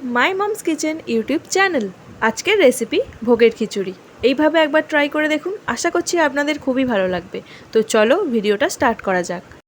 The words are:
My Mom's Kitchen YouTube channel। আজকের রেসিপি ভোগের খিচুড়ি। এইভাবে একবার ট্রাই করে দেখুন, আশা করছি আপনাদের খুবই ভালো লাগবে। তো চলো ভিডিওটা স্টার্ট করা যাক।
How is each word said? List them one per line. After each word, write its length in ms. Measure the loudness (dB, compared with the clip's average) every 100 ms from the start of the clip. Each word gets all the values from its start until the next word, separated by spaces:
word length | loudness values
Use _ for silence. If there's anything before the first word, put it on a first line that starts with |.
| -2 0
My 140 | 0 0
Mom's 220 | -4 -4
Kitchen 360 | -4 -2 -2 -4 -2
YouTube 320 | -2 0 -4 -2
channel। 320 | 0 0 0 -4 -10 -20 -2
আজকের 360 | -2 -2 0 4
রেসিপি 360 | 4 4 -2 -2 -4 -6 0
ভোগের 260 | 4 4 2
খিচুড়ি। 360 | -6 -4 -6 -10 -20 -2 0
এইভাবে 300 | 2 2 2
একবার 240 | 2 0 0
ট্রাই 180 | 0 0
করে 180 | 0 0
দেখুন, 200 | -2 -4 -8 -8
আশা 220 | -4 -2
করছি 260 | -2 -2 0 0
আপনাদের 280 | 0 -4 -2 -2
খুবই 200 | -2 0
ভালো 220 | 0 0
লাগবে। 320 | -4 -6 -14 -14 -20 -2
তো 80 | -2 2
চলো 220 | 2 4 2 2
ভিডিওটা 340 | 0 0 0 -2 0
স্টার্ট 240 | -2 0 -2
করা 140 | -2 -2
যাক। 140 | -8 -12 -20